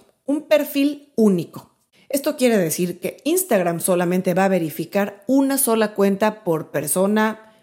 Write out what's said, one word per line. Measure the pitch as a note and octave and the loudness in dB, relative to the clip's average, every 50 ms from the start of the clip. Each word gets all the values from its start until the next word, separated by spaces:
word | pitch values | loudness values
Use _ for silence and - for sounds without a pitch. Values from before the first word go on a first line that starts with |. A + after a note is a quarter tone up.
| - _ _ _ _ | -20 _ _ _ _
un | - C#4+ D4+ C#4+ | -4 -4 -4 0
perfil | - D#4 D4 C#4+ D4 - C#4+ C#4 C#4+ C#4+ - - _ _ | 2 2 2 2 0 -2 0 0 0 -2 -4 -12 _ _
único. | - A3 G#3 F#3 E3+ D3+ - - - - _ _ _ _ _ _ _ _ _ | 2 4 4 4 2 -2 -6 -12 -18 -20 _ _ _ _ _ _ _ _ _
Esto | - C#4 C#4 D4+ D4 - | -6 -4 -2 -4 -2 0
quiere | B3+ B3 A3+ G3+ | 2 2 2 2
decir | F3 D#3 D3 - F3+ F3 F3 - | 2 0 -2 -2 -4 -4 -4 -6
que | - - - - - | -8 -10 -10 -6 -4
Instagram | C#4+ E4+ F#4 F#4 - A#3 F#3+ F3 F3 E3+ E3 | -2 -2 -2 0 0 0 0 0 0 -2 -2
solamente | - - F#3 F3 F3 E3+ F3+ F#3 F#3 F#3+ E3+ | -2 0 0 0 0 0 0 0 0 0 0
va | F#3+ G3 | 2 2
a | G3 | 2
verificar | F#3+ F3+ E3 D3+ - - E3+ - - G3+ G3+ G#3 - - - - | 2 0 -2 -4 -6 -8 -10 -4 -2 -2 -2 -2 -6 -10 -4 0
una | C4 C#4 C4+ C4+ C#4 C4 | 2 2 2 2 0 0
sola | - A#3 A3+ A3+ G#3+ G#3 G#3+ | 0 0 2 0 0 0 0
cuenta | - G3 G3 G3 F#3+ A3 G#3+ G#3+ - - | 0 2 2 2 2 0 -2 -2 -2 -4
por | F3+ D#3+ D3+ - - | -4 -2 -2 -4 -6
persona, | - D3 D3+ D3 - F#3 F#3+ G3+ G#3 G#3+ G#3+ A3 G#3+ - - - _ _ | -6 -6 -4 -2 0 0 0 2 2 2 0 0 -2 -6 -14 -20 _ _